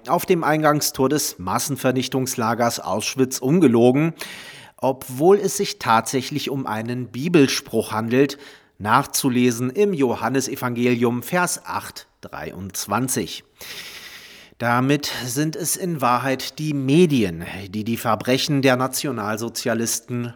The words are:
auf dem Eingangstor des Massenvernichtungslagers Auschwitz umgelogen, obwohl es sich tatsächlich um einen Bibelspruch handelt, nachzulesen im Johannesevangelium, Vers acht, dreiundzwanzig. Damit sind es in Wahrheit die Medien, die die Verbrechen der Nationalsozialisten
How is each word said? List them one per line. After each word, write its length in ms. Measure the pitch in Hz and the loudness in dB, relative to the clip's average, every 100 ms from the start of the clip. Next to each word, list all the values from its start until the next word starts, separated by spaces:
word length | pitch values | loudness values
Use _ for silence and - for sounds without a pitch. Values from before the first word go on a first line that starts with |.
| - | -2
auf 180 | 175 - | 0 2
dem 180 | 175 | 2
Eingangstor 640 | 147 156 151 147 - - 131 | 2 4 4 2 0 0 2
des 300 | 147 - - | 2 -2 -6
Massenvernichtungslagers 1400 | 90 117 - 131 127 127 117 135 127 - 113 117 117 - | -2 -2 -2 -2 0 0 0 -2 -2 -2 0 2 0 0
Auschwitz 580 | - 104 - 131 127 - | -2 -4 -2 0 0 0
umgelogen, 760 | 131 175 147 117 120 135 165 160 - - - - - - | 2 4 6 8 6 6 0 -4 -12 -16 -18 -20 -20 -4
obwohl 640 | 127 135 - 127 170 202 | -4 -4 -6 2 6 6
es 180 | 190 - | 4 -2
sich 220 | 202 - | -4 -2
tatsächlich 720 | 127 113 117 135 - 147 - | 2 4 4 -2 -2 -4 -4
um 160 | 139 123 | -4 -4
einen 400 | 107 117 123 113 | -4 -4 -6 -6
Bibelspruch 880 | 120 170 156 135 - - 113 - | -6 4 6 6 2 -4 -2 -2
handelt, 440 | 110 113 127 143 - - - _ - | -2 2 2 2 -2 -18 -20 _ -8
nachzulesen 920 | 104 127 139 - 135 123 123 113 127 | 2 2 2 -2 0 2 2 2 -2
im 240 | 139 208 | 0 2
Johannesevangelium, 1300 | 165 127 104 110 135 107 135 127 120 123 120 120 120 | 2 0 0 -2 -2 -2 -4 -4 0 2 2 2 0
Vers 400 | - 180 175 - | -2 -2 -2 -4
acht, 440 | - 101 - - - _ | -8 -10 -10 -16 -20 _
dreiundzwanzig. 1200 | - - 80 - 98 - - 107 131 - 82 - - - - - - - - - - - - - | -16 -12 -12 -10 -10 -8 -2 -2 0 -2 -4 -8 -18 -20 -16 -14 -16 -16 -18 -20 -20 -20 -20 -4
Damit 520 | 120 120 131 147 - - 123 | 0 2 2 0 -2 -8 -6
sind 300 | 123 160 - | -2 -2 -4
es 200 | 160 - | -6 -4
in 240 | 180 156 | -4 -2
Wahrheit 600 | 123 123 131 131 - - | 0 2 0 -4 -6 -8
die 140 | 156 | -4
Medien, 720 | 143 131 156 175 135 95 82 85 92 98 | -2 2 4 6 4 0 -2 -10 -12 -10
die 120 | 107 | -6
die 140 | 107 113 | -4 -2
Verbrechen 680 | 120 110 - 131 - 139 | 0 0 2 0 2 2
der 140 | 131 127 | 4 2
Nationalsozialisten 1600 | 131 - 151 117 104 107 117 - 127 113 113 - - 120 120 | 0 -4 -6 -4 -4 -4 -6 -4 -2 -2 -2 -4 -6 -6 -6